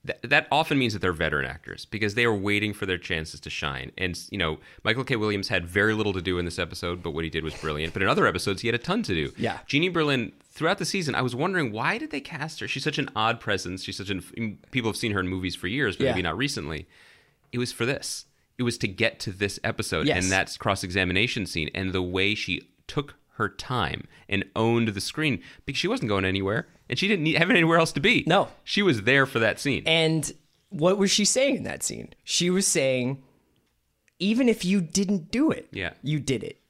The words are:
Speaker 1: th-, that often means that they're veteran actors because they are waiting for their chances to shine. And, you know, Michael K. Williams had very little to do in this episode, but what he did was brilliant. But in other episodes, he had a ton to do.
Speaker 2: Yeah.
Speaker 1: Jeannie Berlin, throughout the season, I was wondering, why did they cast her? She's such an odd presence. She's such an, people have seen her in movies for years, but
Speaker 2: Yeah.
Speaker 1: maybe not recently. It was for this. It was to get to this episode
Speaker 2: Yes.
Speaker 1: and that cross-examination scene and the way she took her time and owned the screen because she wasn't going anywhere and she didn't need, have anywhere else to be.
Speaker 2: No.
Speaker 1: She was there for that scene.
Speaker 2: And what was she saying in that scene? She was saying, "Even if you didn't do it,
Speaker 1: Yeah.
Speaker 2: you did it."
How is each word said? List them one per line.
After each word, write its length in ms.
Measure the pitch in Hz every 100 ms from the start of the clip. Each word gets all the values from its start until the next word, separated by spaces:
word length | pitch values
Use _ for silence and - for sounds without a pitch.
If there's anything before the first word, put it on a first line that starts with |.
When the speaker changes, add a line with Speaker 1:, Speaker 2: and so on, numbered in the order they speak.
| -
Speaker 1:
th-, 100 | -
that 240 | 120 147 151
often 280 | 139 156 143
means 140 | 123
that 60 | 104
they're 120 | 92
veteran 340 | 80 80 73 65
actors 380 | 73 - 50
because 320 | - 107 104 104
they 80 |
are 100 | 120
waiting 380 | 104 101 104 104
for 120 | 101 95
their 120 | 87
chances 440 | - 85 78 -
to 80 | -
shine. 420 | - 76 65 64 -
And, 200 | 92 85 -
you 60 | 104
know, 220 | 82 78 - - 110
Michael 180 | 113
K. 140 | 127 120
Williams 320 | 107 101 98
had 180 | 98 85
very 260 | 98 107
little 200 | 107 104
to 80 | 92
do 180 | 87 90
in 60 | 87
this 120 | 85
episode, 460 | 85 90 87 87
but 80 | 85
what 140 | 78 82
he 40 |
did 140 | 80
was 100 | 78 -
brilliant. 360 | 78 76 82
But 100 | 95
in 60 | 95
other 180 | 147 131
episodes, 360 | 90 - 95
he 80 | 113
had 60 | 117
a 20 |
ton 260 | - 208
to 100 | 214
do. 200 | 85 69 -
Speaker 2:
Yeah. 220 | 110 87 -
Speaker 1:
Jeannie 220 | 143 180
Berlin, 420 | 170 151 135 110 - _
throughout 240 | - 160 196
the 80 | 165
season, 300 | 196 151 -
I 60 |
was 140 | 127 120
wondering, 380 | 175 185 131
why 240 | 104 139 220
did 140 | 302
they 100 | 277
cast 400 | - - 156 -
her? 60 | -
She's 160 | 135 151
such 120 | 147
an 120 | 135
odd 280 | 110 110 117
presence. 420 | - 95 90 92
She's 140 | - 95
such 120 | 98
an, 480 | 95 - - 110 - -
people 180 | 127 110
have 60 | 98
seen 140 | 117
her 80 | 101
in 80 | 92
movies 280 | 92 92 -
for 100 | 92
years, 300 | 123 123 87
but 80 | 131
Speaker 2:
Yeah. 60 |
Speaker 1:
maybe 100 | 107
not 160 | 87 82
recently. 500 | 143 117 76 76 - - - - _ _ _
It 60 | 120
was 160 | 123
for 120 | - 120
this. 380 | 143 - - - _ _ -
It 60 |
was 140 | 120 117
to 100 | 113
get 320 | 95 110 -
to 140 | -
this 260 | 95 101 - -
episode 420 | - - 85 -
Speaker 2:
Yes. 160 | 90
Speaker 1:
and 80 | 92
that 240 | 95 - -
cross-examination 840 | 107 95 95 95 90 92 117 - 92
scene 240 | - 76 -
and 160 | 95
the 100 | 92
way 340 | 90 92 101 104
she 340 | - 85 - _ -
took 280 | - 143 - _
her 140 | - 104
time 580 | - - 123 87 - - - -
and 160 | 101 -
owned 360 | - 113 117 113
the 100 | 101
screen 420 | - - 156 113 - - -
because 140 | 135
she 80 | 185
wasn't 220 | 254 117
going 160 | 101 95
anywhere 420 | 98 95 110 - _ -
and 100 | 131
she 80 | 190
didn't 160 | 202
need, 140 | 156 151
have 120 | 170
anywhere 280 | 180 165 165
else 160 | 165
to 80 | 147
be. 200 | 185 214 -
Speaker 2:
No. 220 | 190 143 - -
Speaker 1:
She 160 | 196
was 220 | 202 117
there 220 | 101 139 135
for 140 | 117
that 220 | 110 -
scene. 200 | 143 117 -
Speaker 2:
And 440 | 165 160 160 139 - _ _ _
what 300 | 175 170 202
was 120 | 196
she 140 | -
saying 320 | 202 254 277 220
in 80 |
that 180 | 104 69
scene? 320 | - 57 - - -
She 240 | - 175
was 180 | 185 196
saying, 560 | 170 135 131 123 139 - _ _ _ _ _ _ _ _ _
"Even 300 | 190 226 247
if 160 | 220 175
you 160 | 196
didn't 500 | 160 190 196 202 151
do 200 | 240 311
it, 160 | - -
Speaker 1:
Yeah. 200 | 104 87 -
Speaker 2:
you 160 | 131 151
did 240 | 127 123
it." 160 | - -